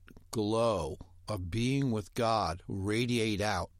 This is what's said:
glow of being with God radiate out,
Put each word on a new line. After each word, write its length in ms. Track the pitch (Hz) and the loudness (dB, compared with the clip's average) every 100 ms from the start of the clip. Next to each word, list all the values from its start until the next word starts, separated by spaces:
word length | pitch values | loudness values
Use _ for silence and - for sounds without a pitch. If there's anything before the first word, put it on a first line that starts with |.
| - - - | -12 -20 -6
glow 680 | 113 104 110 117 98 71 - - - - | -2 0 2 2 2 -2 -8 -14 -14 -8
of 220 | 107 87 | -6 -4
being 400 | 110 123 139 139 | 0 2 2 2
with 240 | 107 - | 0 -4
God 480 | - 113 113 85 87 - | 0 2 2 2 -2 -6
radiate 760 | 98 98 110 123 120 110 98 | -4 0 0 2 2 0 0
out, 300 | 104 95 - | 0 -2 -4